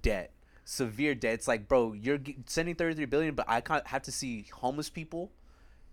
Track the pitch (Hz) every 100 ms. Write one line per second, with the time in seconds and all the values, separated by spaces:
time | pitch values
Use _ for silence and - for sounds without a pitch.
0 | 113 101 85 - - - - - 123 107
1 | 147 127 117 113 - 117 101 131 113 104
2 | 117 143 135 135 120 - 165 165 170 156
3 | 147 143 160 127 - 117 - 156 - 135
4 | 135 120 131 113 101 - 123 143 151 -
5 | 160 170 185 - - - - - -